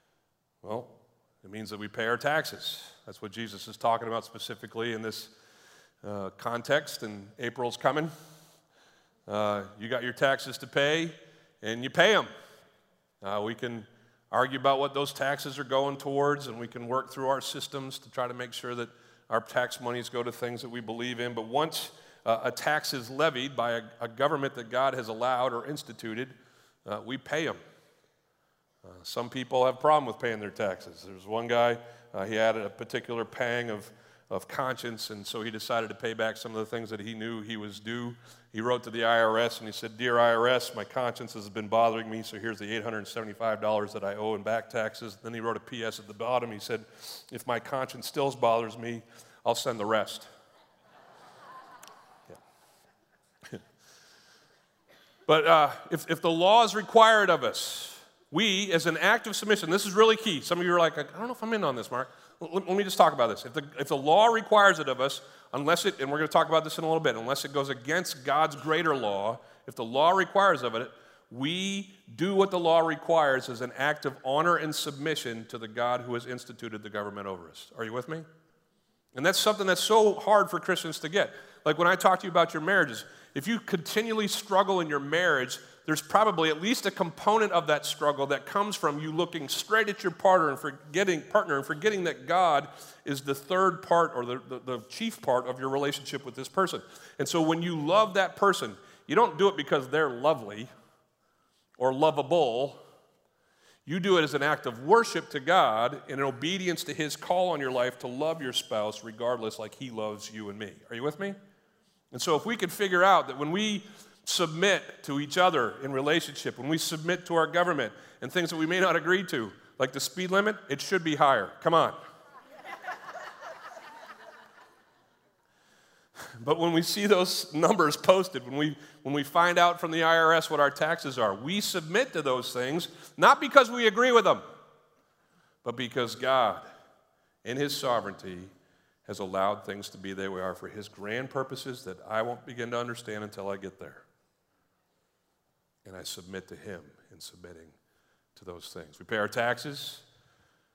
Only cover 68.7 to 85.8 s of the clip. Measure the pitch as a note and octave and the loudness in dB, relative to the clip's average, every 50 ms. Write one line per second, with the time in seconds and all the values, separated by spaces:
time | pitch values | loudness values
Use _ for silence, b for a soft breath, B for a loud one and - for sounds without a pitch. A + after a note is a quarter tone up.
68.7 | D#3 D#3+ F3 D#3+ D3 C3+ A#2 G#2 G2+ G2 G2 G#2+ A#2 C3 B B B B B B | 0 2 2 2 2 2 0 0 -2 0 -2 -2 -4 -4 B B B B B B
69.7 | C3 - A#2+ A2+ A#2 C3+ D3+ E3 F#3 G3 F#3 F3+ - G3+ G3 G3 F3 C#3 B2 A#2+ | -10 -8 -6 -2 0 2 4 4 4 4 2 2 4 4 6 6 4 4 2 -2
70.7 | A2+ A2+ B2 - - B B B B B B B - A#2+ C3 D3 E3+ F#3 F#3+ G3 | -2 -4 -6 -8 -10 B B B B B B B -8 -6 -4 -2 -2 -2 -2 -4
71.7 | G3 G3 G3 - - - _ - A#2 A2+ D#3 F#3+ G3+ F#3+ G3 F#3+ F#3+ F3+ E3+ E3 | -4 -6 -8 -10 -14 -20 _ -14 -6 -2 -2 2 4 4 4 4 2 2 4 4
72.7 | E3 E3 E3 E3 D#3 D3 - - E3+ D#3+ D#3 C#3+ C3+ C3 B2+ - B2 A2 B2+ B2 | 6 6 4 4 0 -2 0 2 4 4 6 4 4 2 0 -4 -8 -6 -8 -6
73.7 | A#2+ - C3+ D3 D3+ D3 - C#3+ C3 - - C3 C3+ D3 D#3+ F3 F3 D#3+ D3+ D#3 | -4 -2 0 0 0 0 -4 -6 -6 -6 -4 -2 0 2 2 4 2 2 0 -2
74.7 | D3+ - - D#3 D3 C3+ C#3 D#3+ D#3 C#3+ - B2+ A#2 A2+ A2 A2 - A#2+ A2+ A2 | -4 -4 -6 -6 -6 -6 -4 -4 -4 -4 -4 -6 -8 -8 -10 -12 -12 -12 -12 -8
75.7 | A2 A#2+ A#2+ B2 B2 B2 A#2+ B2 A#2+ A#2 A#2 B2 B2+ B2 - - B2 A2+ - A#2 | -4 -2 0 0 0 -2 -4 -4 -6 -6 -6 -8 -10 -12 -12 -14 -16 -14 -12 -10
76.7 | G#2+ G#2+ G#2 G#2+ G2+ G#2 G#2 G#2 G2+ G#2 G2 G2 F#2+ F2+ E2+ D#2+ D2+ - - - | -10 -10 -10 -8 -8 -6 -6 -6 -8 -8 -8 -8 -8 -10 -12 -16 -20 -20 -20 -16
77.7 | - - A#2 A2 A2 B2+ B2 - - E3 D#3+ D#3 - _ _ _ _ _ _ _ | -12 -10 -10 -8 -6 -8 -8 -8 -10 -12 -12 -14 -20 _ _ _ _ _ _ _
78.7 | _ _ _ _ _ _ _ _ - B2+ C3+ F3 F#3+ - - G#3+ G#3+ F#3+ G3+ F#3+ | _ _ _ _ _ _ _ _ -6 0 2 2 2 4 4 2 2 2 4 2
79.7 | F3+ F3+ - - G#3+ A3+ G#3+ G#3+ G3 - - - G#3+ G#3 G3 - - E3+ - - | 2 2 4 4 6 8 8 6 4 2 4 6 6 6 6 4 0 -4 -2 -2
80.7 | F#3 E3+ - E3 D3+ - - D#3 D#3+ G3+ D#3+ - - B B B B B B D3+ | -2 -2 -2 -6 -8 -8 -6 -2 0 0 0 0 -2 B B B B B B 0
81.7 | D#3 D3+ F3 E3+ F#3+ F#3 - G#3 F#3 F3+ - G3 E3+ F3 E3+ E3 - E3 D#3 E3 | 2 4 4 4 4 6 6 6 6 4 2 2 4 4 4 4 2 -2 0 2
82.7 | G3 G3 E3+ C#3 A2+ G#2+ - - B B B B B C#3+ C3+ F#3 A#3 A3 - - | 4 4 4 2 0 -8 -12 -14 B B B B B -6 -4 -2 -4 -4 -4 -4
83.7 | - F#3 D3+ - - G#3+ A3 A#3 A3 A3 G#3+ G3 - - - - G3 F#3 G3+ F#3+ | -4 -4 -4 -2 -2 -2 0 0 0 -2 -2 -2 -2 -4 -2 2 4 4 4 4
84.7 | G3 F#3 E3+ D#3 D3 C#3+ C#3 C#3+ D3+ E3+ F3+ F3+ D#3 C3+ B2+ B2+ - - B B | 4 2 2 0 0 -2 -2 0 0 2 4 4 4 4 2 -2 -4 -8 B B
85.7 | B B | B B